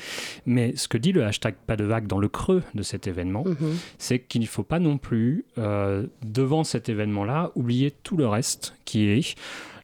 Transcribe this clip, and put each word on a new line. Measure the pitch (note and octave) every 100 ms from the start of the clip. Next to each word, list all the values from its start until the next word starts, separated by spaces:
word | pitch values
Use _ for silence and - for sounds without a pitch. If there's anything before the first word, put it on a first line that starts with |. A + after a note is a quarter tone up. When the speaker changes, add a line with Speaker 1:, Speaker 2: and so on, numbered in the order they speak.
| - - - - -
Speaker 1:
Mais | B2 A#2 -
ce | -
que | A#2
dit | D3
le | F#3 G#2+
hashtag | G#2 A2+ - -
pas | A2
de |
vague | G#2 A2+ G#2
dans | F#2+
le | G#2
creux | - - F#3 - G#2+
de |
cet | F#2 G2+ G2+
événement, | F2+ F2+ G2+ F3+
Speaker 2:
Mhm. | D3+ D#3 E3+ - -
Speaker 1:
c'est | - B2
qu'il | - B2
ne | A2+
faut | -
pas | G2+ E3
non | E3+ C#3+
plus, | - A#2 A#2 F3 - -
euh, | G#2+ G2+ G2+ G2 A2+ - A2
devant | A2 C3 D#3
cet | D#3 B2 -
événement-là, | G#2+ G#2 G2+ G2+ D3 E3+ -
oublier | A#2+ B2 C#3
tout | - - F3
le | B2
reste | G#2 - - - - -
qui | A2 G#2
est | G#2+ E3 - - - - -